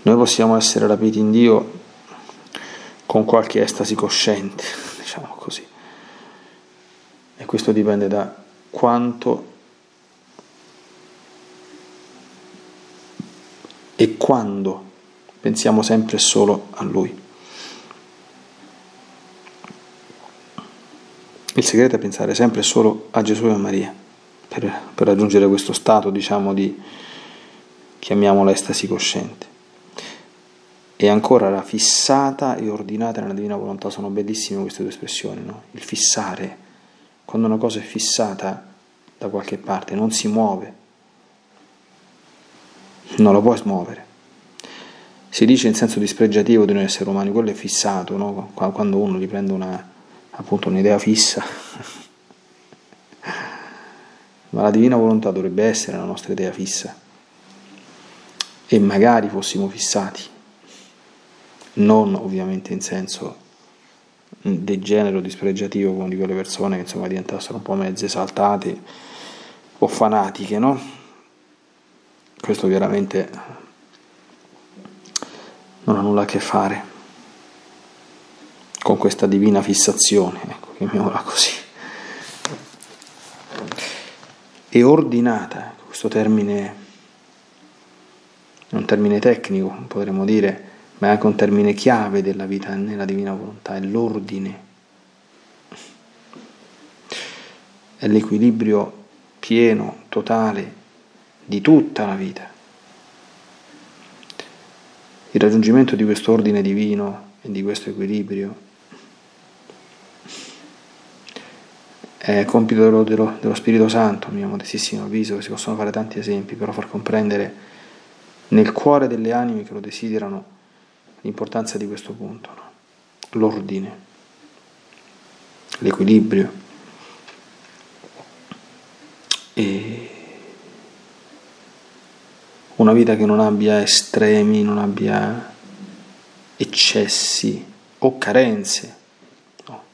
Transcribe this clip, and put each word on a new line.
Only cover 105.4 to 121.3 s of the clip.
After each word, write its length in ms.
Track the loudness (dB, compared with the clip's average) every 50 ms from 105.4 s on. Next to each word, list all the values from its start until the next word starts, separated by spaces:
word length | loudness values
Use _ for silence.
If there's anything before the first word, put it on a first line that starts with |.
| 4 4 4 4 4 6 6 6 6 4 2
di 80 | 0 0
questo 280 | 0 0 -2 2 2
ordine 300 | 2 4 4 2 2 2
divino 720 | 0 0 -2 -2 -2 -2 -2 -2 -4 -6 -8 -12 -18 -20 _ _
e 100 | _ -10
di 100 | -8 -6
questo 280 | -4 -4 -6 -6 -8 -10
equilibrio 720 | -8 -6 -4 -4 -4 -4 -4 -4 -6 -6 -6 -8 -10 -14 -20 -20 _ _ _ _ -20 -20 -20 -20 _ _ _ _ _ _ _ _ _ _ _ -20 -20 -20 -20 -20 -20 _ -20 -20 -20 -20 -20 -18 -18 -18 -18 -18 -20 -20 -20 -20 -20 -20 -20 -20 -20 -20 -20 -20 -20 -20 -20 -18 -18 -18 -18 -18 -20 -20 -20 -20 -20 -20 -20 -20 -20 -20 -20 -20 -20
è 260 | -8 -2 0 0 2 2
compito 380 | 2 2 2 2 4 4 6 6
dello, 200 | 6 8 6 4
dello, 340 | 4 2 2 2 0 -2 -4
dello 140 | -4 -4 -4
Spirito 340 | 0 0 2 4 6 4
Santo, 400 | 4 4 2 2 2 0 -2 -6
a 40 | -8
mio 160 | -8 -6 -6
modestissimo 560 | -6 -6 -8 -8 -8 -8 -6 -6 -6 -6 -8 -8
avviso, 360 | -4 -4 -4 -2 -2 -4 -8
si 100 | -8 -10
possono 280 | -10 -8 -6 -8 -6
fare 140 | -4 -4 -4
tanti 280 | -4 -4 -6 -6 -8 -8
esempi, 360 | -4 -4 -4 -4 -4 -8 -8
però 160 | -8 -8 -6
far 180 | -6 -8 -10 -8
comprendere 840 | -10 -8 -4 -2 0 0 0 0 0 -2 -4 -6 -10 -16 -20 -20 -20 -20 -20 -20 -20 -20 -20 -20 -20 -20 -20 -20 -20 -20 -4 4
nel 220 | 6 6 6 4
cuore 360 | 2 0 4 4 4 4 4
delle 240 | 2 -2 -2 -2 0
anime 320 | 0 0 0 -2 -4 -6 -8
che 100 | -8 -12
lo 60 | -12
desiderano 760 | -12 -12 -12 -10 -6 -4 -4 -4 -4 -6 -10 -10 -12 -16 -20 _ _ _ _ _ _ _ _ _ _ _ _ _
l'importanza 560 | -10 -10